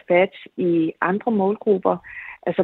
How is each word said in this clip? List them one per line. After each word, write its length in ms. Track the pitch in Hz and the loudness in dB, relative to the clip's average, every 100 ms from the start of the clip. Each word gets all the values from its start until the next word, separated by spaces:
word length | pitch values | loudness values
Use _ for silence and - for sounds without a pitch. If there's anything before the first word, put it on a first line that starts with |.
| - | 0
fat 260 | 180 190 - - - | 2 2 -2 -16 -4
i 340 | 180 170 160 - | 0 0 0 -2
andre 300 | 170 196 - | -2 -2 0
målgrupper. 680 | 214 190 214 - 190 190 180 - - - - - | 0 0 0 0 0 0 -2 -6 -16 -16 -10 -4
Altså, 160 | 175 | -2